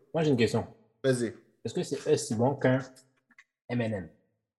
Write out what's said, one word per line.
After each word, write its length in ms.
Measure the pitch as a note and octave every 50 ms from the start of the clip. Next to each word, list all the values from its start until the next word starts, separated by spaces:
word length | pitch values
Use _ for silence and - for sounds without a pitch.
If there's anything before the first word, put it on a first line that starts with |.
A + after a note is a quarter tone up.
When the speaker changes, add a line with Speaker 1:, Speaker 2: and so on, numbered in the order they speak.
| _ _ -
Speaker 1:
Moi, 100 | D#3 E3
j'ai 60 | D3+
une 60 | C#3 A#2
question. 300 | A#2 G#2 - A2+ G#2+ - - _ _ _ _ _ -
Speaker 2:
Vas-y. 320 | C3+ C3 A#2+ A#2+ G#2 F#2 - - _ _ _ -
Speaker 1:
Est-ce 100 | - -
que 100 | F#3 F3
c'est 280 | - C#3+ - - -
aussi 220 | D#3 C3 - - B2
bon 200 | G#2+ A#2+ C3 B2
qu'un 240 | - - C3 B2+ C3+ C3+ - - - - _ _ _ _ _ _ _ - _ _ _ _ -
M 120 | B2 B2
and 100 | A#2 A2
M ? 180 | A2 G2 F2 D#2+ - _ _ _ _ _ _ _ _